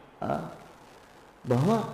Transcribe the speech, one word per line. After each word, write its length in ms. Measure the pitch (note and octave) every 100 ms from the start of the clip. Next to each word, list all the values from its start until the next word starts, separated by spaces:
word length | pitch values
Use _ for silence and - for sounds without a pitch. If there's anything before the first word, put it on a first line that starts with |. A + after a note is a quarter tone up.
| - -
ah, 400 | - C#3 - - - - - - - - - -
bahwa 480 | - B2 E3 A3+ -